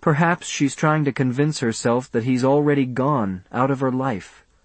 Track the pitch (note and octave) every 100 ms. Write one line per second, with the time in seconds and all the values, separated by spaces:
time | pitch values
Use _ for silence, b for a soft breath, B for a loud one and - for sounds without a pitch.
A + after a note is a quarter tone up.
0 | - D3 E3+ F3 - - C#3+ - D#3+ D#3
1 | C#3+ B2 B2+ B2 D3 D3+ A#2+ A2+ B2 A#2+
2 | C3 B2 A#2 B2+ C3 C#3+ D3 C#3+ C3 B2
3 | C3 D3 G2+ F#2 - A2 C3+ C3+ C3+ B2+
4 | C3+ G#2 - - _ _